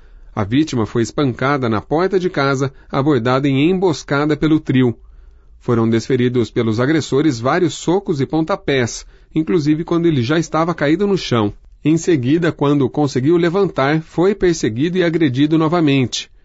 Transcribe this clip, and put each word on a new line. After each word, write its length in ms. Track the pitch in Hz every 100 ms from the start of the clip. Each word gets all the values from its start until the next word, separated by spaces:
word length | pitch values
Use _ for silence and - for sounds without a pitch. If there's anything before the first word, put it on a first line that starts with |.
| - - - -
A 80 |
vítima 420 | 98 123 156 127 101
foi 160 | 120
espancada 640 | 110 - 143 113 131 143 123
na 140 | 107
porta 380 | - 151 185 190
de 100 | 175
casa, 420 | 175 139 135 135 - -
abordada 560 | 139 135 139 113 131 143
em 240 | 135 151
emboscada 680 | 185 185 151 - 143 151 147
pelo 220 | 156 156
trio. 360 | - 131 127 117 - - - - - -
Foram 320 | - 117 113
desferidos 640 | 113 110 131 123 123 110
pelos 280 | - 113 110
agressores 600 | 127 160 - 135 156 120
vários 340 | 120 165 170
socos 480 | - - 180 202 151
e 40 | 131
pontapés, 760 | 156 160 196 - 139 117 - - - -
inclusive 500 | 160 160 190 143 151
quando 220 | 170 170 170
ele 160 | 151
já 160 | 117 160
estava 380 | 165 156 165 165
caído 320 | 143 165 202
no 100 | 190
chão. 340 | - 120 104 - - -
Em 140 | 147 165
seguida, 540 | 175 160 120 160 165
quando 360 | 143 143 147 127
conseguiu 480 | - 147 127 131 175
levantar, 640 | 170 180 190 - 135 156
foi 320 | 160 - 185 208
perseguido 640 | 185 165 139 110 160 180
e 40 |
agredido 540 | 175 160 160 123 147 160
novamente. 720 | 160 175 160 139 123 - - -